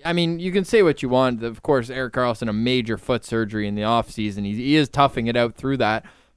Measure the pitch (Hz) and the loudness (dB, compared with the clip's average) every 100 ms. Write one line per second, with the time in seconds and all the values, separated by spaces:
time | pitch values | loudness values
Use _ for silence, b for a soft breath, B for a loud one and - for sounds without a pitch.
0 | 165 175 170 170 180 196 185 226 175 139 | -2 0 0 -2 -2 -2 2 4 4 2
1 | 127 127 127 117 117 113 - 135 117 131 | 2 2 2 0 -6 -6 0 0 0 -6
2 | 123 131 123 110 113 104 120 127 113 107 | -4 -2 0 0 -2 -2 0 0 0 -4
3 | - 120 - 113 104 107 104 104 107 117 | -2 -4 -2 -4 -2 -4 -4 -2 0 0
4 | 110 - 107 101 101 107 131 156 135 143 | 0 -4 -6 -4 -6 -4 2 2 2 2
5 | 139 131 117 120 120 - 135 131 107 110 | 2 2 -2 0 0 -2 -4 0 0 0
6 | - b b | -6 b b